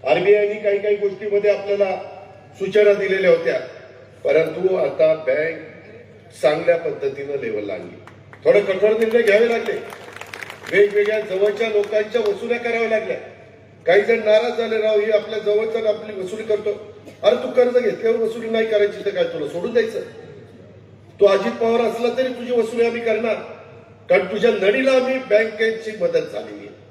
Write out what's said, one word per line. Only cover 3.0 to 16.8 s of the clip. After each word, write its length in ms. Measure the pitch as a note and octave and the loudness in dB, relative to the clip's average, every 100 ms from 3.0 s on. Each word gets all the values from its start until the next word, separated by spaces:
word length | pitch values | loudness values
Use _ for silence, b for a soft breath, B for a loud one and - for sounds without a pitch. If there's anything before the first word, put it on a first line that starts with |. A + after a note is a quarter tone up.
| F#3+ F#3+ F3+ | 0 0 4
होत्या, 300 | E3 E3 C3+ - - - - - - | 4 2 -4 -6 -16 -20 -20 -20 -8
परंतु 520 | - D3+ D#3+ F3+ F#3+ | 0 2 2 0 0
आता 400 | F3+ D3 - D#3 | 0 -2 2 2
बँक 400 | D#3+ - D3+ D#3+ D#3+ - - - - - - - - | 2 0 -2 -2 -6 -14 -20 -20 -20 -20 -20 -20 -2
चांगल्या 360 | D#3 D#3 E3+ E3 | 0 2 0 0
पद्धतीनं 600 | D#3+ - C#3 C#3+ C#3 C#3 | -2 -6 -6 -8 -8 -6
लेवलला 360 | A#2 G#2 G2+ | -6 -6 -6
आणली. 280 | F2+ F2+ - - - - - | -10 -12 -18 -20 -20 -20 -2
थोडे 180 | D3+ G3+ | 4 4
कठोर 360 | G3 F#3 G#3 A3 | 2 2 2 2
निर्णय 240 | A3 A#3 | 2 4
घ्यावे 280 | G#3 G3+ A#3 | 4 4 4
लागले, 240 | A3+ - - - - - - - - - - - | 0 -2 -6 -8 -16 -18 -18 -16 -16 -16 -16 -2
वेगवेगळ्या 480 | F#3 G3+ G3+ G#3 G#3+ | 4 4 4 0 -2
जवळच्या 500 | - F#3+ G#3 G#3 A3+ | -2 0 0 0 0
लोकांच्या 520 | G#3 - G#3+ G#3+ A#3+ | 0 0 -2 0 -2
वसुल्या 360 | G#3 F#3 A#3 A#3 | -2 -2 -4 -4
कराव्या 320 | A#3+ A3+ A3+ | -2 -2 0
लागल्या. 280 | A3 - - - - - - - - | -2 -2 -8 -10 -20 -20 -20 -20 -6
काही 160 | - F#3+ | 4 4
जण 180 | G#3 A3+ | 4 0
नाराज 380 | G#3+ G#3+ A#3+ A3+ | 4 4 2 -2
झाले, 240 | A3 A3 | -2 0
"राव, 180 | G#3+ G#3 | 2 0
ही 120 | G#3+ | 2
आपल्या 280 | G#3 G#3+ A3 | 0 0 -4
जवळचा 500 | G#3 G#3 A3 A3+ A3 | 0 0 0 -2 -2
आपली 320 | G#3 G#3+ G3 | -2 -8 -10
वसुली 220 | F3+ G#3+ | -10 -8
करतो." 520 | A3 G#3 G#3 G3+ | -4 -2 -2 -8